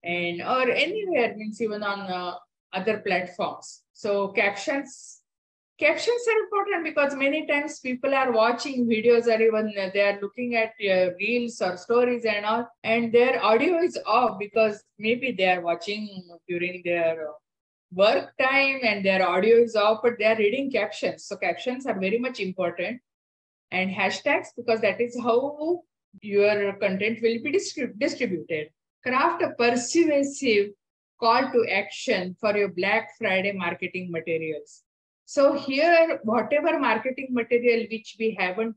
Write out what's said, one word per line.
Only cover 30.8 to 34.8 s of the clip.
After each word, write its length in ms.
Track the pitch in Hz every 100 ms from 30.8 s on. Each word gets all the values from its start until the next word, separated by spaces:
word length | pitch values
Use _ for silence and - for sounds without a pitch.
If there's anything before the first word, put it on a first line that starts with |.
| _ _ _ -
call 300 | 226 247 269
to 180 | 247 170
action 640 | 196 - - - 196 185 -
for 160 | 214 208
your 120 | 196
Black 420 | 175 190 220 - -
Friday 340 | 214 185 196
marketing 580 | 196 175 185 170 185 180
materials. 720 | 165 165 160 160 147 - -